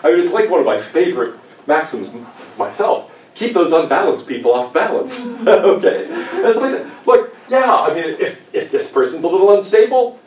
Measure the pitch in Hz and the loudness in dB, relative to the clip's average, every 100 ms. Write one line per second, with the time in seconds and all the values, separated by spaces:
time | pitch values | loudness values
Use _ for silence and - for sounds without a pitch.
0 | 170 175 175 214 214 170 127 110 - 160 | 4 2 2 0 0 2 0 -2 -2 0
1 | 180 127 117 - - - - 151 156 120 | 0 0 -6 -8 -20 -20 -2 -2 -2 -8
2 | 95 117 120 - - - 104 - 214 - | -10 -14 -20 -20 -20 -10 -10 -4 -2 -2
3 | - - _ - 233 214 165 160 160 - | -6 -20 _ -8 -4 0 2 2 2 0
4 | 190 - - 120 120 123 123 160 - 247 | 0 -2 -6 -4 0 0 0 -2 -2 -4
5 | - - - - 220 - 190 196 - - | -6 -10 -10 -4 2 4 4 2 2 0
6 | - 339 - 370 403 453 269 - - - | -6 -10 -8 -2 0 0 0 -6 -10 -8
7 | - 240 - - - 262 262 - - 165 | 0 0 0 -12 -2 0 2 2 0 -4
8 | 165 - - - - - - - - - | -6 -6 -6 -8 -10 -8 -4 -4 -2 -2
9 | 127 151 170 185 196 202 190 220 247 254 | -2 -2 -2 2 6 4 4 4 4 2
10 | 233 - | 0 -4